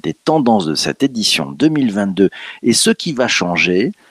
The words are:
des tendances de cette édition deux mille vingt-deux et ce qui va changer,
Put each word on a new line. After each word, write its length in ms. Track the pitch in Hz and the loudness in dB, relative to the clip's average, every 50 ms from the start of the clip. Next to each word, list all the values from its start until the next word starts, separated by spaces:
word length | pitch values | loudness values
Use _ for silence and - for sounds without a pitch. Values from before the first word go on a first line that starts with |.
des 100 | - 82 | -6 -6
tendances 540 | 80 _ _ - 156 156 131 120 113 104 87 | -6 _ _ 0 2 2 4 4 2 2 2
de 80 | 78 76 | 0 -2
cette 300 | 71 - - 71 - 135 | -2 -2 -4 -2 -2 -2
édition 480 | 139 131 113 104 - - - 71 69 | -2 -2 -2 -2 -2 -2 -2 -4 -6
deux 160 | 69 - 143 156 | -4 0 0 2
mille 240 | 156 147 135 117 | 2 2 0 0
vingt-deux 380 | 98 104 101 98 92 90 98 90 - - - - - - - | 0 0 -2 -2 2 2 2 2 2 -4 -16 -16 -16 -2 0
et 80 | 123 | 0
ce 180 | 113 - - 220 | 2 2 2 2
qui 220 | 226 - - 175 | 0 0 -2 -6
va 160 | 147 117 127 - | -2 0 0 0
changer, 640 | - - - 90 87 - - 87 90 92 113 175 214 _ _ - | 0 0 0 -2 0 0 0 2 2 0 0 -2 -4 _ _ -20